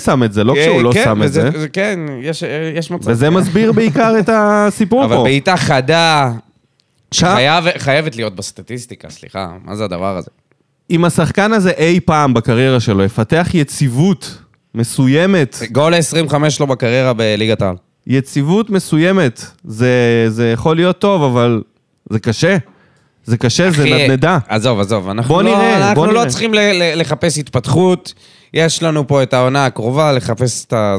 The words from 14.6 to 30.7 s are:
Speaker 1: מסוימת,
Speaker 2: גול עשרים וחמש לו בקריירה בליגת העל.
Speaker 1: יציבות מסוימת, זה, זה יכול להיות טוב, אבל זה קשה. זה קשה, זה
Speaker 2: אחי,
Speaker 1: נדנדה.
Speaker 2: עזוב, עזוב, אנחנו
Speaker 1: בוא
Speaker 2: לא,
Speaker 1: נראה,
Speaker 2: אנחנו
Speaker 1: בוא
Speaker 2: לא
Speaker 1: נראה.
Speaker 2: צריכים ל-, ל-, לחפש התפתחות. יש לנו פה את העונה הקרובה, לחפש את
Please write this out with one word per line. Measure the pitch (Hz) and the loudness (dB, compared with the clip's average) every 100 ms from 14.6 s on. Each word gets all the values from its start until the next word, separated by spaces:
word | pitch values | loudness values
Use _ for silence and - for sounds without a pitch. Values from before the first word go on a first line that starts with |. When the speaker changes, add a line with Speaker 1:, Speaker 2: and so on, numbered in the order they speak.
| _ | _
Speaker 1:
מסוימת, | 113 117 - 131 147 190 190 131 - 113 | -6 -4 0 2 2 2 2 0 -4 -4
Speaker 2:
גול | 123 160 | 0 2
עשרים | 170 151 165 147 | 2 0 -2 0
וחמש | 143 151 135 | 0 0 0
לו | 143 | -2
בקריירה | 127 120 123 127 | -2 0 0 0
בליגת | 113 110 104 110 107 | 0 0 0 0 0
העל. | 98 90 _ _ - | -2 -4 _ _ -2
Speaker 1:
יציבות | 131 127 147 143 202 220 | -2 -2 -2 0 0 0
מסוימת, | 190 - 156 175 190 135 - - - | -2 0 0 2 2 0 -2 -14 -18
זה, | - 107 123 123 120 117 113 | -10 -2 0 2 2 2 0
זה | 110 117 | 0 -2
יכול | 117 160 165 | 0 0 0
להיות | 180 175 | 0 0
טוב, | 202 190 | 0 0
אבל | 139 120 120 113 - _ _ _ - | 0 2 2 0 -4 _ _ _ -6
זה | 107 | -4
קשה. | 120 107 170 190 - _ _ _ _ _ | -2 0 0 0 -4 _ _ _ _ _
זה | - 117 | -6 -2
קשה, | 120 139 180 | 0 0 0
זה | 147 | 2
Speaker 2:
אחי, | 147 151 135 | 2 2 2
Speaker 1:
נדנדה. | 131 156 170 - | 2 2 0 -2
Speaker 2:
עזוב, | 110 123 104 | -2 0 0
עזוב, | 101 110 92 | 0 -2 -4
אנחנו | 107 120 | -4 0
Speaker 1:
בוא | 170 | 2
Speaker 2:
לא, | 220 | 2
Speaker 1:
נראה, | 202 226 202 | 2 2 2
Speaker 2:
אנחנו | 202 | 2
Speaker 1:
בוא | 202 214 | 2 2
Speaker 2:
לא | |
Speaker 1:
נראה. | 233 131 | 2 0
Speaker 2:
צריכים | 123 226 | -2 -2
ל-, | 214 | 0
ל-, | 208 180 170 160 | 2 0 0 -2
לחפש | 147 147 170 151 | -4 -2 -4 -4
התפתחות. | - 123 - 160 185 180 - - - _ _ | -4 -4 0 2 2 0 -6 -20 -20 _ _
יש | 151 165 - | -2 0 0
לנו | 160 151 135 | -2 -2 0
פה | 139 | 0
את | 131 | 2
העונה | 127 127 143 131 | 2 2 2 0
הקרובה, | - 113 135 156 | -2 -4 0 0
לחפש | 127 104 110 127 - | 0 -2 -2 -2 -4
את | - | -4